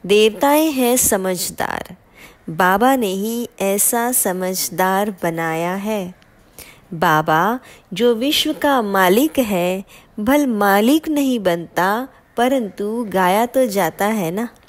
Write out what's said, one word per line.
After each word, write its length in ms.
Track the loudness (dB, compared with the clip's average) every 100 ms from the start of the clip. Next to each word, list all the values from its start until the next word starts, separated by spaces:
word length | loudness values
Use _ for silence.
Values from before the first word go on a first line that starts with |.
| 2
देवताएं 640 | 4 4 2 2 4 2
हैं 260 | 0 0 2
समझदार, 1000 | 0 0 -2 -4 -6 -6 -8 -6 -10 -18 _ -20 -20 -18 -14
बाबा 460 | 0 2 4 4 2
ने 100 | 0
ही 420 | -2 -4 -4 -8 -4
ऐसा 520 | -2 0 0 0 -2
समझदार 1000 | -2 -2 -2 -4 -4 -6 -2 0 0 -2 -4
बनाया 520 | -4 -4 -4 -2 -4
है। 400 | -4 -4 -6 -6 -12 _ _ _ -20 -20 -20 _
बाबा 680 | -2 2 2 2 2 2 -2 -8 -20 _
जो 220 | 0 0
विश्व 380 | 2 0 -2 -2
का 300 | 0 2 2
मालिक 560 | 0 2 4 4 2 0
है, 460 | -2 0 -2 -4 -8 -20 -18 -6
भल 260 | 0 2 2
मालिक 640 | 2 2 4 4 2 0
नहीं 320 | -2 0 0
बनता, 680 | 0 -2 -4 -2 0 -2 -6 -14 _ -2
परंतु 720 | 0 0 -4 -6 -6 -4 -4
गाया 340 | 0 2 2 0
तो 200 | 0 0
जाता 400 | 0 -2 -2 -2
है 240 | -2 -4
ना। 180 | -4 -8 -12